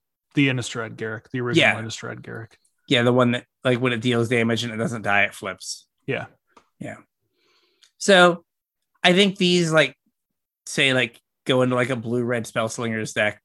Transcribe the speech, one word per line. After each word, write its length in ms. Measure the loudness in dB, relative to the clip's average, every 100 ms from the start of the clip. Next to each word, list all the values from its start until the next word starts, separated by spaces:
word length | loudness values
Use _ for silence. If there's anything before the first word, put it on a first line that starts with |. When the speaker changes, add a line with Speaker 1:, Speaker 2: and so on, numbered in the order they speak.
| _ _ _ 0
Speaker 1:
the 120 | 0
Innistrad 480 | 0 -6 -10 -10 -10
Garruk, 340 | -10 -10 -10
the 100 | -8
original 260 | -2 2 2
Speaker 2:
Yeah. 140 | 0
Speaker 1:
Innistrad 400 | -6 -10 -12 -14
Garruk. 300 | -14 -14 -16 _ _ _ -2
Speaker 2:
Yeah, 140 | 2
the 100 | 4
one 200 | 4 2
that, 140 | 0 -8 _ -2
like, 160 | 0
when 100 | 0
it 80 | -2
deals 300 | 0 0 0
damage 340 | 0 0 -2
and 80 | -4
it 60 | -6
doesn't 240 | -6 -4
die, 220 | 0 2
it 100 | 0
flips. 540 | -2 -10 -10 -12 -16 _ _ -8
Speaker 1:
Yeah. 220 | -8 -10 _ _ _ _ _
Speaker 2:
Yeah. 180 | -16 -16 _ _ _ _ _ _ _ _ _ _
So 480 | 4 8 6 4 -8 _ _ _ _ _
I 80 | 2
think 260 | 4 2 2
these, 340 | 2 2 2
like, 240 | 2 2 -4 _ _ _ _ _ _ -8
say, 260 | 0 2
like, 260 | 2 0 -6 _ _ 0
go 180 | 2
into, 120 | 2 0
like, 140 | 0
a 80 | -4
blue-red 480 | -4 -4 -2 -4 -4
Spellslinger's 640 | -4 -4 -4 -6 -6 -6
deck, 300 | -2 -2 -2